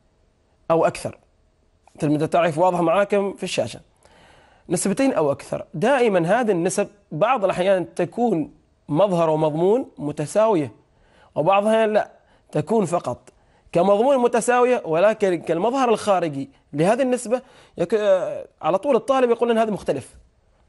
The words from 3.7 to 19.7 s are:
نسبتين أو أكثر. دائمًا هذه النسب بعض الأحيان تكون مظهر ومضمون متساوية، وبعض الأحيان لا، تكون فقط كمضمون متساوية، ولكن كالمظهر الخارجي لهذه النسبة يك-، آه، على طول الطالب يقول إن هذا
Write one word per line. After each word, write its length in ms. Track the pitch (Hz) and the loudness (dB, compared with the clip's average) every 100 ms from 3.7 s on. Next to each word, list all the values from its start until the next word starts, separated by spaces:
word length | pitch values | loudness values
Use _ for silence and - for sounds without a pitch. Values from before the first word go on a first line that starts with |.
| - - _ _ _ - _ _ _ - | -8 -20 _ _ _ -20 _ _ _ -6
نسبتين 440 | 170 196 196 269 | -4 -2 0 0
أو 180 | - 147 | 0 0
أكثر. 340 | 135 - 147 - | -2 -6 -10 -8
دائمًا 680 | 156 214 277 240 185 165 226 | -4 0 2 2 2 2 0
هذه 100 | 220 | 0
النسب 360 | 175 175 - 202 - _ | 0 -2 -2 -4 -8 _
بعض 320 | 151 214 262 | -2 0 0
الأحيان 520 | 185 175 185 190 165 - | 0 0 0 0 -2 -4
تكون 580 | 165 - 240 170 - - _ _ - | -4 -2 0 0 -4 -10 _ _ -4
مظهر 400 | 147 202 175 165 | 0 2 2 0
ومضمون 600 | 156 160 151 185 233 269 - | 2 0 0 0 0 -2 -10
متساوية، 760 | 151 147 147 208 220 185 127 - _ _ _ _ _ - | -10 -8 -4 0 2 2 -2 -8 _ _ _ _ _ -4
وبعض 280 | 156 196 214 | 2 2 2
الأحيان 260 | 220 220 | 2 2
لا، 180 | 214 - - _ _ _ | 0 -2 -8 _ _ _
تكون 340 | 156 151 226 170 | -6 -2 0 0
فقط 440 | 165 - - _ - _ _ _ | -2 -4 -10 _ -20 _ _ _
كمضمون 460 | 170 185 202 254 269 | 0 4 4 4 2
متساوية، 640 | 240 240 202 247 247 240 - | 2 0 0 2 2 0 -2
ولكن 560 | 160 202 214 196 170 | 2 2 2 0 -2
كالمظهر 480 | - 165 214 269 247 | -2 -2 -2 0 0
الخارجي 600 | 208 214 185 170 139 135 _ _ | 0 0 0 0 -6 -10 _ _
لهذه 280 | - 175 240 | -2 0 2
النسبة 400 | 262 247 208 247 - - - - | 0 -2 -2 -6 -6 -20 -14 -6
يك-، 160 | 175 | -2
آه، 540 | 214 208 185 151 - - - | 0 2 2 0 -8 -12 -8
على 160 | 156 190 | -2 -2
طول 180 | 294 233 | 2 0
الطالب 340 | - 262 247 | 0 2 2
يقول 220 | 233 240 | 2 0
إن 60 | 226 | 2
هذا 140 | 220 | 0